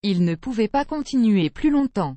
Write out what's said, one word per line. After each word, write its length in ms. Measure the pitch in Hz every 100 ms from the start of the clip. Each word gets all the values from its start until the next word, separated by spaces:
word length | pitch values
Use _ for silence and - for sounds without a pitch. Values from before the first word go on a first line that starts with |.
Il 220 | 202 180
ne 100 | 175
pouvait 320 | 165 262 226 214
pas 180 | 277
continuer 640 | 285 311 277 269 226 202 156
plus 200 | - 311
longtemps. 460 | 285 269 - 156